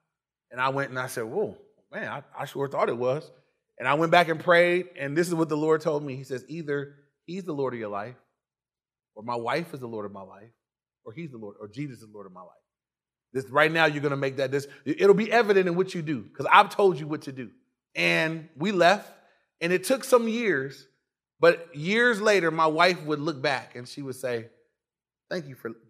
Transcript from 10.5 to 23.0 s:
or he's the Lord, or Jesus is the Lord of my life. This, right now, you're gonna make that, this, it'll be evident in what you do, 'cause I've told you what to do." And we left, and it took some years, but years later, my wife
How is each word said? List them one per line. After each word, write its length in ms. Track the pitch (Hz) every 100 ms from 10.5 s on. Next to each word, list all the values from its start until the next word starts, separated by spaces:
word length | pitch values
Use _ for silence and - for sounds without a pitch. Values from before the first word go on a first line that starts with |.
| _ _ _ _ _
or 100 | -
he's 160 | 110 170
the 80 | 120
Lord, 200 | 104 -
or 80 | 107
Jesus 320 | 101 147 113
is 80 | 110
the 40 |
Lord 140 | 104 98
of 80 |
my 80 | 90
life. 80 | 90 _ _ _ _ _ _ _ _
This, 140 | 127 107
right 200 | 135 156
now, 140 | 165 156
you're 160 | 147
gonna 160 | 143 139
make 200 | 139 135
that, 120 | 135
this, 160 | 139 135 -
it'll 300 | - 147 196
be 180 | 190 220
evident 360 | 226 214 190 180
in 80 | 170
what 180 | 185
you 80 | 185
do, 220 | 156 143 -
'cause 140 | - 139
I've 240 | 180 208 -
told 240 | 202 160
you 80 | 151
what 140 | 151
to 100 | 147
do." 200 | 131 113 - _ _ _ 160
And 540 | 170 170 160 160 156 127
we 160 | 180
left, 400 | 190 170 202 - - _ _ _ -
and 120 | 170
it 100 | 180
took 200 | 185 262
some 240 | - 247 226
years, 600 | 226 226 147 135 - - _ _ _ _ -
but 360 | 165 170 165 147
years 460 | 160 220 240 220
later, 300 | 214 202 170
my 160 | 160 160
wife 340 | 156 175 175